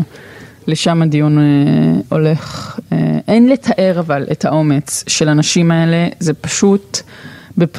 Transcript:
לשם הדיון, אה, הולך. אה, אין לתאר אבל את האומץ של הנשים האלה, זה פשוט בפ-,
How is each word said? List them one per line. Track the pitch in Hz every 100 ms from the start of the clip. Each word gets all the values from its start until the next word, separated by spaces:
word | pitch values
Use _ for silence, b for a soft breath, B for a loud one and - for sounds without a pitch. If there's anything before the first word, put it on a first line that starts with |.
| 165 B B B B B -
לשם | 156 185 165
הדיון, | 160 147 151 151
אה, | 147 143 147 156 160 160 -
הולך. | 156 156 156 - - - - -
אה, | 165 156 78 -
אין | 220 240
לתאר | 262 - - 190 175
אבל | 165 143 -
את | 160
האומץ | - 156 151 139 - - -
של | - -
הנשים | 151 151 180 170
האלה, | 165 165 165 175 -
זה | 170
פשוט | 147 - - 196 196 196 - B B B B B -
בפ-, | 170